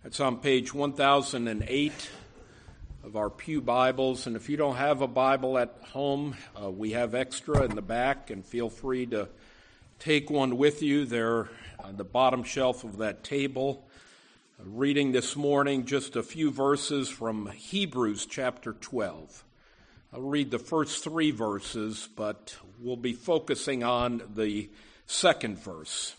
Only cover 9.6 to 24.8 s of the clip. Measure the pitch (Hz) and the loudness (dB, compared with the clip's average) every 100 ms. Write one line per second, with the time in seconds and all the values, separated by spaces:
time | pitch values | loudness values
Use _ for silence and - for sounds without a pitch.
9.6 | - - - - 160 151 147 147 131 123 | -20 -20 -20 -10 2 2 2 2 2 4
10.6 | 147 147 151 147 131 117 113 117 110 - | 4 4 2 2 2 0 2 2 -2 -10
11.6 | - - - 101 95 127 131 127 117 139 | -18 -16 -14 -10 -2 4 4 4 -2 2
12.6 | 131 123 117 101 107 98 - 143 139 127 | 2 0 -8 -4 -4 -4 -4 -2 -2 -2
13.6 | 135 139 - - - - _ _ _ _ | -2 -4 -14 -20 -20 -20 _ _ _ _
14.6 | 92 110 139 143 143 127 - 143 143 143 | -12 0 2 4 4 2 0 -2 2 4
15.6 | 139 135 120 135 135 120 110 160 151 127 | 4 2 0 -2 0 -6 -6 0 0 2
16.6 | 139 139 - 143 131 - 113 110 104 - | 4 4 2 -2 -2 -4 -4 -4 -6 -12
17.6 | - 196 190 127 113 101 - - 127 127 | -6 -4 -2 0 0 0 -6 -4 -4 -4
18.6 | 117 110 - 127 98 78 78 - _ _ | -10 -10 -6 -4 -4 -6 -16 -20 _ _
19.6 | _ _ _ - _ 127 135 147 135 117 | _ _ _ -20 _ -8 -2 0 0 -2
20.6 | - 160 147 - 160 160 151 113 110 101 | 0 0 0 -4 -4 2 2 2 -2 -2
21.6 | - 117 107 107 - - 104 107 - - | -4 -6 -4 -6 -12 -6 -6 -6 -14 -18
22.6 | 95 104 120 123 123 120 - 160 160 127 | -20 -10 -8 -4 -4 -4 0 0 2 -2
23.6 | - 131 120 120 123 120 104 104 107 104 | 0 0 2 2 2 -2 -6 -2 -2 -2
24.6 | 101 - | -8 -16